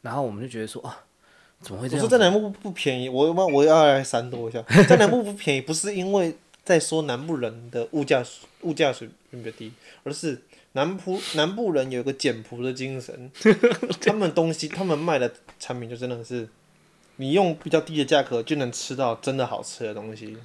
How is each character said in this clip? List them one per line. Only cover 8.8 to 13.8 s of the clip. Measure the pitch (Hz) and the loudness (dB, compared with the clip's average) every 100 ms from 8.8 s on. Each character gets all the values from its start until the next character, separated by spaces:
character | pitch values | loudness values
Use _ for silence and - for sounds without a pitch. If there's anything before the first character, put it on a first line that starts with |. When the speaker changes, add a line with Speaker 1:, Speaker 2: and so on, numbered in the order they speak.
| 147 | 0
Speaker 2:
水 | 120 113 _ _ | -2 -12 _ _
平 | 123 | -14
比 | 113 | -14
较 | - | -14
低， | 110 120 - - | -18 -18 -20 -14
而 | 139 | -12
是 | 147 165 147 _ _ _ | -6 -6 -6 _ _ _
南 | 135 151 190 | -4 -2 -4
部， | 185 190 - 156 | -6 -6 -4 -2
南 | 156 202 | -2 0
部 | 226 | -2
人 | 147 131 | -2 -2
有 | 127 | -4
一 | |
个 | 120 | -6
简 | 135 143 113 | -2 -4 -4
朴 | 110 120 | -10 -8
的 | 127 | -8
精 | 127 131 131 | -6 -8 -10
神。 | 120 - 127 - 214 208 | -12 -16 -18 2 4 6
Speaker 1:
<laughs> | 240 214 | 4 2